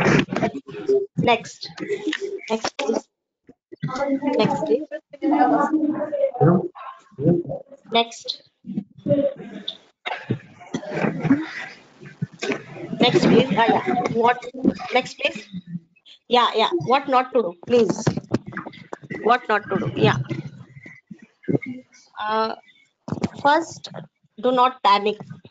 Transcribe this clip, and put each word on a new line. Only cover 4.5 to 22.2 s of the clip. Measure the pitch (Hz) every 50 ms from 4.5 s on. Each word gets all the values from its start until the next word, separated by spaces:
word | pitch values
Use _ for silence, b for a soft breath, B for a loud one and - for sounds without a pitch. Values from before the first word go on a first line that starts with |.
| - - -
please. | 311 440 285 302 - 294 311 - _ - - - 311 - 294 - - - 277 277 - 311 311 294 - - - - - - - - - - - - 160 180 190 - - - - - - - - _ _ - - 135 160 175 - - 139 - - - - - - _ -
Next. | 208 233 233 233 - - - - - - - _ _ _ _ - 196 - - - _ - - 294
Yeah, | 285 285 277 277 - - - 214 196 202 - - - - _ _ _ _ _ - - - - - - - - - - - - - - - - - - - - - - - - - 277 302 320 320 - - - - - - - _ _ _ - - - - - - - - - - - - - - - - - - - -
Next, | 233 247 - 359 -
please. | - - 226 254 269 -
Ah, | 214 226 226
yeah. | - - - 381 359 - 247 - 226
What? | 226 226 233 247 - - - - 254 262 - - - - - -
Next, | 247 262 - - -
please. | 269 302 - 208 208 208 196 180 - 175 170 175 - _ _ _ _ B B B _ -
Yeah, | 226 247 233 202 -
yeah. | 220 220 - 370 339 156
What | 165 247 277 277 277
not | 262 247 262 262 -
to | 254
do, | 214 170 175 - -
please. | - 233 240 226 190 220 214 220 - - - - - - - - - - - - - - - - - - - - - - - -
What | 208 240 247 - -
not | 220 202 208 -
to | 190 185
do? | - - -
Yeah. | - - - - - - - - - - - - - - - - - - - - - _ _ - - - - _ _ - - - - - 262 247 254 254 _ _ - _ _ _
Uh, | -